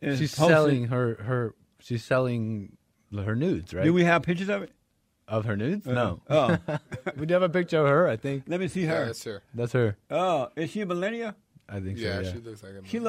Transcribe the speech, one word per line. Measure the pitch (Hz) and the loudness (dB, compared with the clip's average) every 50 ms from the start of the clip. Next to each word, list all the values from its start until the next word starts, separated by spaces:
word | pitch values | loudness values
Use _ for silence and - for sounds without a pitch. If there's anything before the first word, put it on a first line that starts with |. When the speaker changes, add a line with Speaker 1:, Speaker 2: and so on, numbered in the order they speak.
Speaker 1:
is | - 143 139 127 | -4 -2 0 0
Speaker 2:
She's | 156 143 - | 0 0 2
Speaker 1:
posting | - 156 170 160 | 4 6 8 8
Speaker 2:
selling | 156 151 151 143 123 120 | 8 6 6 4 2 0
her, | 117 127 123 123 117 113 | 0 0 0 0 0 -2
her | - 104 107 127 123 120 107 - _ _ _ _ _ | -4 -4 -2 -2 -2 -2 -2 -6 _ _ _ _ _
she's | - - 123 113 - | -8 -6 -6 -4 -2
selling | - 135 127 131 123 120 117 110 110 110 104 98 - - _ _ _ _ _ _ _ 104 | 0 2 2 2 2 0 -2 -2 -4 -4 -6 -8 -10 -16 _ _ _ _ _ _ _ -6
her | 101 98 104 110 | -4 -2 -2 0
nudes, | 120 160 190 156 82 - - - | 0 2 0 0 -2 -4 -4 -2
right? | - - | 2 4
Speaker 1:
Do | 156 170 | 4 6
we | 180 175 | 6 6
have | 170 170 165 131 | 4 4 2 2
pictures | 175 180 170 196 190 | 0 -2 -2 -2 -2
of | 202 202 180 | -4 -4 -6
it? | - _ _ _ _ _ _ _ _ _ _ _ | -10 _ _ _ _ _ _ _ _ _ _ _
Speaker 2:
Of | - 113 110 107 | -4 -4 -2 -2
her | 117 104 | -2 -2
nudes? | 98 107 143 196 208 - | -2 -2 -2 -2 -4 -4
Speaker 1:
Uh, | 135 123 | -2 0
Speaker 2:
No. | 123 117 98 85 - - - | 0 0 0 -2 -4 -4 0
Speaker 1:
oh. | 139 156 135 175 170 170 - - 151 147 - | 2 4 4 4 2 0 0 -4 -6 -6 -8
Speaker 2:
<laughs> | - - - - 160 151 | -10 -14 -10 -10 -8 -8
We | 139 151 | -6 -2
do | 160 175 | 0 2
have | 180 185 | 2 2
a | 175 | 2
picture | 151 185 175 170 170 156 | 2 0 0 0 2 2
of | 151 | 4
her, | 143 139 156 180 | 4 4 4 4
I | 156 117 | 2 0
think. | 113 - 139 139 139 131 | -2 -4 -4 -6 -6 -4
Speaker 1:
Let | - 165 180 | -4 -4 -4
me | 185 | -4
see | - - 185 180 | -4 -2 -2 -2
Speaker 3:
Yeah, | 156 160 160 | 0 0 -2
Speaker 1:
her. | 135 | -2
Speaker 3:
that's | 117 113 - - | -4 -6 -8 -10
her. | 117 104 98 - _ - | -12 -12 -12 -14 _ -6
Speaker 2:
That's | 117 120 117 - | -4 -2 0 2
her. | 127 120 107 98 - _ - | 2 2 2 0 -4 _ -4
Speaker 1:
Oh, | 139 160 185 185 170 143 123 - - | -2 0 2 2 2 0 0 -4 -6
is | 147 160 151 | -6 -6 -6
she | - 214 | -4 -6
a | 214 | -4
millennial? | 175 180 175 185 208 226 233 233 214 196 - _ _ _ _ _ | -4 -4 -2 -4 -4 -4 -6 -8 -8 -10 -14 _ _ _ _ _
Speaker 2:
I | - 104 98 | -10 -8 -8
think | 95 95 98 | -6 -6 -6
so, | 117 113 | -4 -4
Speaker 3:
Yeah, | 104 98 95 | -4 -4 -2
Speaker 2:
yeah. | 95 92 | -4 -4
Speaker 3:
she | 92 117 | -6 -8
looks | 113 113 107 104 - | -10 -14 -16 -16 -16
like | 95 98 | -18 -18
a | 98 95 | -18 -10
Speaker 1:
She | - - 233 | -8 -6 -2
look | 233 | 0